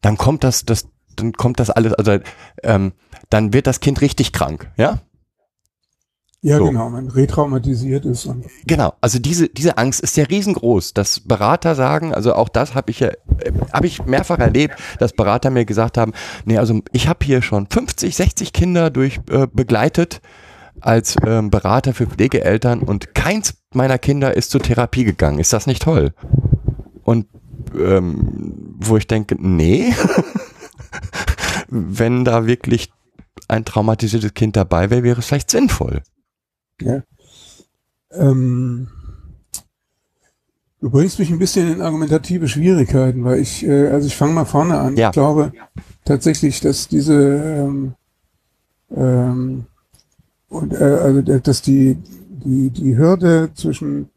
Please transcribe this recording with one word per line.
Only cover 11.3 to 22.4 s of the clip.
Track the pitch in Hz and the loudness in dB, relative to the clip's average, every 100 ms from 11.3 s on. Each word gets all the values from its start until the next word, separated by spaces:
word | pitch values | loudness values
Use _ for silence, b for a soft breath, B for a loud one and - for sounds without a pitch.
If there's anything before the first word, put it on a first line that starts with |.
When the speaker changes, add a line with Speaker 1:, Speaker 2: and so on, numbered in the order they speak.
| 107 104 170 165 | 0 2 2 0
Speaker 1:
sagen, | 147 131 151 160 | 0 2 0 -2
also | 143 110 | -2 0
auch | - 110 | 2 2
das | - 139 | 0 -2
hab | 123 - | -2 -4
ich | - | -2
ja, | 120 | -2
äh, | - - - - - - | -2 -2 -2 0 -4 -2
hab | 131 | 0
ich | 175 - | -2 -4
mehrfach | - 127 - 160 | -2 -2 0 0
erlebt, | 117 113 139 - B B | 2 2 0 -2 B B
dass | 117 | -4
Berater | - 101 117 135 | 0 0 2 0
mir | 127 | 0
gesagt | 110 104 113 120 | 0 0 0 0
haben, | 113 - B B | -2 -2 B B
„Nee, | - 110 | 0 2
also | 107 110 - | 2 0 0
ich | - 135 | -2 0
hab | - | 0
hier | 143 131 | 2 2
schon | 123 104 101 | 2 -2 0
fünfzig, | - 254 - - | -2 -4 -6 -6
sechzig | - 185 - 196 | 0 0 0 -6
Kinder | - 180 175 165 | 0 2 2 2
durch, | 131 135 - - | 0 -2 -2 -2
äh, | 127 135 | 0 0
begleitet | - 123 113 127 - 170 - B B B B B B | 0 0 2 2 0 -2 -4 B B B B B B
als, | - 113 110 - 110 | 2 2 2 0 2
ähm, | 113 107 | 0 2
Berater | 101 92 117 139 | 0 2 0 0
für | 123 117 | -2 -4
Pflegeeltern | - 123 127 | 0 0 2